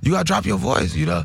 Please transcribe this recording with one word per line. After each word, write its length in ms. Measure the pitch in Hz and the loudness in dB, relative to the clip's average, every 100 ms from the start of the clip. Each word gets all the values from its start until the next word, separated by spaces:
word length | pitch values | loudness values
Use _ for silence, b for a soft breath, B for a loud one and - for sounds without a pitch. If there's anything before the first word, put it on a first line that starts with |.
You 100 | - | 0
gotta 120 | 185 | 0
drop 220 | 175 190 - | 2 0 0
your 120 | 101 | -2
voice, 360 | 180 131 92 | 0 0 0
you 120 | 80 78 | 0 0
know? 180 | 87 | -2